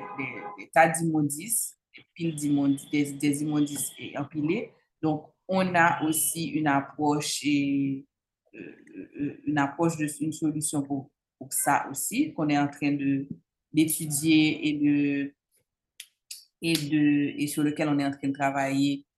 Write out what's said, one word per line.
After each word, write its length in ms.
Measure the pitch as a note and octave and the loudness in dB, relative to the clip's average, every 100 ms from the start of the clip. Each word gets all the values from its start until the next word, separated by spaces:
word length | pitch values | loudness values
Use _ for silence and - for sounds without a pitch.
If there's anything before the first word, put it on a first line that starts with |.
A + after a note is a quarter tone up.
| - - | -8 -8
des, 80 | C3 A2+ - - | -8 -8 -12 -14
des 100 | G2 | -2
tas 180 | E3 E3 | 4 4
d'immondices, 920 | E3 E3 D#3 D3 D3 G#3 - - - _ - | 4 0 2 0 -2 -4 -4 -6 -10 _ -20
des 100 | _ | _
piles 220 | - E3 D3 | -6 -4 -2
d'immondices, 540 | D3 C#3+ C#3 C#3 - | 0 2 4 2 0
des, 220 | D3 C#3+ | 0 0
des 280 | C#3 D3+ C#3+ | 0 0 0
immondices 500 | D3+ D3 C#3+ C#3+ - - A2 G2+ | 0 0 0 -2 -8 -8 -10 -8
empilés. 560 | C#3+ D#3 D3 G3+ - _ _ - | -6 -4 -2 -2 -4 _ _ -4
Donc, 320 | D#3 D3+ - _ - | -2 -2 -6 _ -2
on 260 | F#3+ F#3 | 0 2
a 300 | F3 E3+ - | 4 4 4
aussi 460 | D3+ D#3 - E3 E3 | 0 0 -2 -4 -4
une 180 | D#3 D3+ | 0 2
approche 720 | C#3 C#3 - D3 D3 D3 - | 2 0 -2 0 0 -2 -4
et, 600 | D3+ C#3+ C#3 C#3 C#3 C3+ C#3 _ _ _ _ | 0 0 2 0 -2 -4 -10 _ _ _ _
euh, 220 | - E2+ - - F#2 - - | -18 -18 -18 -20 -18 -16 -8
euh, 220 | C#3+ - - | -8 -6 -2
une 100 | D3 | 0
approche 400 | C#3 - E3+ D#3 | 0 2 0 0
de, 100 | D3 - | -4 -4
une 100 | D#3 | -6
solution 520 | D3 D#3+ D#3 D3 D3+ | -2 -2 -2 -2 -4
pour, 260 | C#3 C#3 C3 _ _ - | -2 -4 -6 _ _ -18
pour 120 | C3 | -8
ça 360 | - - C3+ - | -2 2 2 0
aussi, 440 | - - A#3 D4+ | -8 -4 -2 -2
qu'on 160 | - D3+ | 0 0
est 80 | C#3+ | 2
en 100 | C#3+ | 0
train 240 | - D3 | -2 -2
de, 360 | C#3+ C#3 C#3 C#3 - _ _ _ | 0 0 -2 -4 -12 _ _ _
d'étudier 920 | D3+ D#3 - D#3 C#3+ D#3+ D#3 D#3 D3+ D3+ | 0 2 0 -4 -2 4 6 6 2 -2
et 60 | |
de, 600 | D3 D3 D3 C#3+ C#3 C#3 - _ _ _ _ _ - - _ - - - - | 2 2 4 2 0 -4 -8 _ _ _ _ _ -20 -20 _ -20 -20 -20 -8
et 120 | E3 | 0
de, 600 | D#3+ C#3+ D3+ D3 D3 C#3+ - | 0 2 2 4 4 0 -2
et 120 | D3 | -4
sur 160 | D#3+ | 0
lequel 260 | D3 D3 D3+ | 0 0 0
on 80 | C#3+ | 0
est 80 | C#3 | 0
en 60 | |
train 160 | C#3 C#3 | -2 -4
de 60 | |
travailler 720 | C#3 C#3 C#3 C3+ C3+ C#3+ C#3 - | -2 -2 0 0 2 2 0 -8